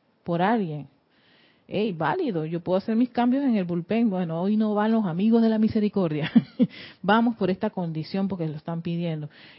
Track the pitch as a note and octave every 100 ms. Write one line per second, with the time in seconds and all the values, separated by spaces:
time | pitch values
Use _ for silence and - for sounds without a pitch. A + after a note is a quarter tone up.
0 | _ _ - E3+ F#3 A#3 F3+ D3 C3+ _
1 | _ _ _ _ _ _ - F3 A3 E3
2 | D3+ F#4 D#4+ E3+ D#3 E3+ F3 F#3 G3 A3
3 | B3+ - A#3+ C4 C#4+ A3 F3 F3 E3+ A3
4 | A#3 F#3 F3 D#3+ F#3+ G#3+ A3 G#3 G#3+ A3+
5 | G3+ E3 G#3+ A#3 A3+ A3 A3 A3 G#3 G3+
6 | F3 D3+ D#3 - - - A#3+ - - -
7 | F3+ A3 A#3 A3+ F#3 F#3+ G#3+ G3+ F3 D#3
8 | D#3 G3 G3 F#3 D#3+ D3+ - E3 E3+ E3+
9 | E3+ D#3 D3 - -